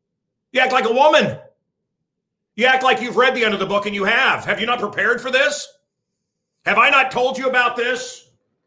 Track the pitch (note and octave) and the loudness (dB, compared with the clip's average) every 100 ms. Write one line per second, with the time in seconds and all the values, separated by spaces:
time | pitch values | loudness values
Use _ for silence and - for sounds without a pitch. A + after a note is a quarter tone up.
0 | _ _ _ _ _ B3+ B3+ B3+ A3+ B3 | _ _ _ _ _ 0 2 2 2 4
1 | D4+ D#4 F#3 - - _ _ _ _ _ | 4 4 2 -4 -14 _ _ _ _ _
2 | _ _ _ _ _ - B3+ B3+ B3+ - | _ _ _ _ _ -2 0 2 2 0
3 | A#3+ G3+ B3+ B3+ A3 G3 F#3 G3+ G#3 G3+ | -2 0 2 2 0 -2 -2 -4 -4 -4
4 | G#3 A#3+ B3 D3+ - D#3 A3+ A#3+ G#3 - | -2 0 0 0 -2 -4 -4 -4 -4 -4
5 | G#3 A#3 B3+ B3+ D4 C#4+ - _ _ _ | -2 -2 -2 0 0 -2 -10 _ _ _
6 | _ _ _ _ _ _ E3+ G3+ C4 C#4 | _ _ _ _ _ _ -2 2 4 2
7 | C4 - B3+ C4 C4 B3+ A#3+ A#3+ A#3+ B3 | 0 0 -2 -2 -2 0 0 -2 -4 -4
8 | - - _ _ _ _ | -8 -16 _ _ _ _